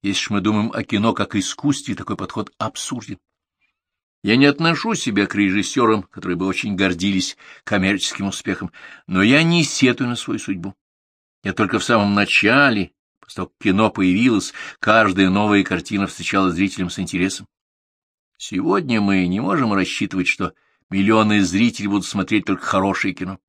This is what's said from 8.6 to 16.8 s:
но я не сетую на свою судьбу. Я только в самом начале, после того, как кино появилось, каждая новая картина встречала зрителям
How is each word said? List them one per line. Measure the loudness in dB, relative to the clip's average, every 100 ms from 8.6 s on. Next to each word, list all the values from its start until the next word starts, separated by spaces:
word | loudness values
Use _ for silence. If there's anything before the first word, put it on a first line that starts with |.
| -8 -12 -20 -20 -4
но | 2
я | 4 4
не | 4 2
сетую | 2 2 2 2 -2
на | -4
свою | -6 -8
судьбу. | -6 -6 -8 -12 _ _ _ _ _ _ -8
Я |
только | -2 0 0
в |
самом | 2 2 2
начале, | 2 2 2 4 4 4 2 -4 _ _ _
после | -16 -10
того, | -10
как | _
кино | 0 4 2
появилось, | 2 2 4 4 2 -2 -12 -16 -6
каждая | 2 4 4 4 2
новая | 4 4 2
картина | 2 -4 -4 -4 -4
встречала | -6 -4 0 0
зрителям | 0 -2 -2